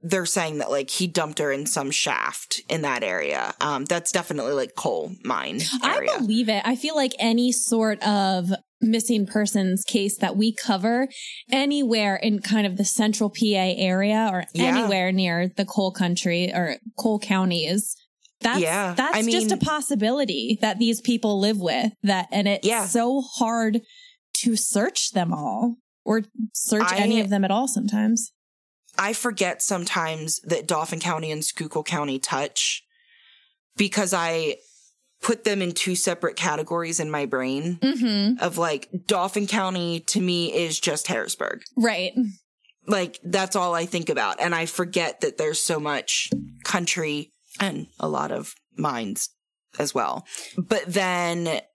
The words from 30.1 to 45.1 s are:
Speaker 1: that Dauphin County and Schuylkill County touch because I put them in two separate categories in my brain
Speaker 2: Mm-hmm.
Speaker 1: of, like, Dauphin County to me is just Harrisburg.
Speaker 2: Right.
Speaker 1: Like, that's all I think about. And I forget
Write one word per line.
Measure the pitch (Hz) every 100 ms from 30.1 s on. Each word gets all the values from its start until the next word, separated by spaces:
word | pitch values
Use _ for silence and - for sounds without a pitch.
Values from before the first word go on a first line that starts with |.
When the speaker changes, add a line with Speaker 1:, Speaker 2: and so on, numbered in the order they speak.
| 156 160 -
Speaker 1:
that | 165 165 156
Dauphin | 160 165 160
County | 170 160 156
and | 156 -
Schuylkill | - 160 160
County | 151 170 147 135
touch | - 135 143 - - - - _ _ _ _ _ _ _ _ -
because | 202 208 185
I | 185 170 165 156 - - _ _ _ _ _
put | - 226
them | 214 196
in | 180
two | 165 190
separate | 180 202 170 170 -
categories | 170 151 156 170 165 165
in | 156
my | 151 135
brain | 131 131 139 165 170
Speaker 2:
Mm-hmm. | 269 262 233 208 202 247
Speaker 1:
of, | 180 165
like, | 170 147 - 180 -
Dauphin | 196 190 214 202
County | 214 185 185 170 165
to | - -
me | 180 175 170
is | - 165 147
just | - 151 -
Harrisburg. | 113 - - - - - -
Speaker 2:
Right. | 226 185 180 240 220 185 _ _ _ _ -
Speaker 1:
Like, | 202 180 -
that's | 175 190 185 202
all | 180 170
I | 170
think | 175 156
about. | 135 104 -
And | 175 170
I | 165
forget | - 175 185 165